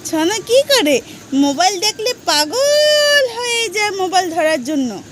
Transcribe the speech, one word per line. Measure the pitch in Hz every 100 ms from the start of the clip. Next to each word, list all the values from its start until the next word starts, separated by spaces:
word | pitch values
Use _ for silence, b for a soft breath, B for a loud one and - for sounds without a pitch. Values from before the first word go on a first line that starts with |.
ছনু | - 320 330 440 330
কি | 494 571
করে? | 523 302 247 B B -
মোবাইল | 269 285 285 370 392
দেখলে | 415 440 440 480
পাগল | - 302 302 466 571 587 605 605 587 587 523 453
হয়ে | 480 466 453
যায় | 392 415 381
মোবাইল | 370 370 370
ধরার | 320 311 311
জন্য। | 247 302 254 185 -